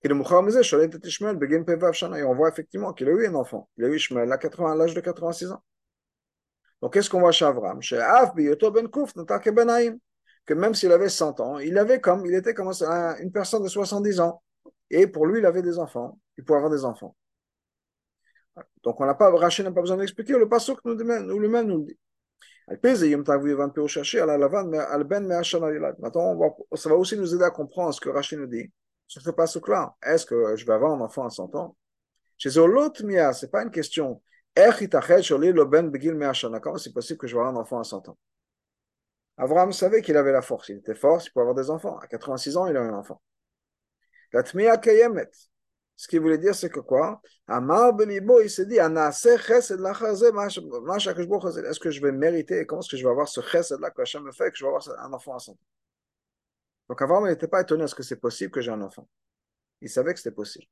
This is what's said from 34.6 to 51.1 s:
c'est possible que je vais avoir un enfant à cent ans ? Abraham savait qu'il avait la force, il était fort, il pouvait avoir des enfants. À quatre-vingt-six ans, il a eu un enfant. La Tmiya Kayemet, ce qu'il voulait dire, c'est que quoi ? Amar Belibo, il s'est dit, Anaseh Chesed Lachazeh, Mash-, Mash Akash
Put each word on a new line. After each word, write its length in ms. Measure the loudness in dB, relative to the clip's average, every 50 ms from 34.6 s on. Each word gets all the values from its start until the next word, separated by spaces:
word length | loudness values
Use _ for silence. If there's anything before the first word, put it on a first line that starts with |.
| 8 8 8 4 -2 0 0 0 4 6 4 4 6 4 0 2 4 4 6 6 4 6 6 2 2 2 -4 -4 -4 -4 -4 -2 -4 -4 -4 -4 -6 -6 -8 -6 -8 -8 -8
c'est 160 | -8 -12 -8 -8
possible 260 | -8 -8 -8 -10 -10
que 80 | -10
je 80 | -6 -2
vais 60 | -2
avoir 120 | -2 -2 -4
un 60 | -6
enfant 200 | -8 -6 -8 -8
à 40 | -8
cent 240 | -8 -12 -14 -14
ans ? 100 | -16 -20 _ _ _ _ _ _ _ _ _ _ _ _ _ _ _ _ _ _ _ _ _ _ _ _
Abraham 360 | -6 -2 2 4 4 4 2 0
savait 280 | -2 0 2 2 2
qu'il 140 | 2 4 2
avait 160 | 4 4 4
la 100 | 2 0
force, 280 | 0 -2 -10 -10 -10 -14
il 80 | -16
était 180 | -14 _ -10 -8
fort, 260 | 0 2 2 2 2 0
il 60 | -4
pouvait 100 | _ 0
avoir 140 | 0 0 0
des 140 | -2 -4 -6
enfants. 280 | -6 -6 -6 -10 -10
À 100 | -10 -14
quatre-vingt-six 480 | -14 -14 -14 -10 -8 -8 -8 -6 -4 -2
ans, 100 | -2 -2
il 100 | 0 0
a 40 | -2
eu 60 | -2
un 60 | -4 -6
enfant. 280 | -8 -10 -14 -18 _ _ _ _ _ _ _ _ _ _ _ _ _ _ _ _ _ _ _ _ _ _ _
La 120 | -2 -2 -2
Tmiya 340 | 0 -4 0 4 4 4
Kayemet, 540 | 4 4 4 6 6 6 4 2 -4 -6 -8 _ _ _ _ _ _ _ _ _ _ _ _ _
ce 120 | _ -12
qu'il 120 | -2 -2 0
voulait 180 | 2 2 0
dire, 160 | 2 0 -2 -2
c'est 140 | -2 -6 -8
que 100 | -8 -10
quoi ? 400 | -4 0 0 0 0 0 -4 -12 _ _ _ _ _
Amar 460 | -6 -6 -4 0 2 4 4 6 4 4
Belibo, 480 | 2 0 -2 -2 -6 2 6 6 6
il 80 | 6 4
s'est 160 | 0 -6 -6
dit, 140 | 0 2 2
Anaseh 580 | 2 2 2 0 0 0 -2 2 4 4 4
Chesed 420 | 4 4 2 2 2 2 0 -8 -6
Lachazeh, 520 | -6 -6 -6 -4 -4 -4 0 4 4 4
Mash-, 280 | 4 2 -4 -6 -8 -10 -12 -12 -12 -10 -8
Mash 240 | -6 -4 -4 -4
Akash 200 | -4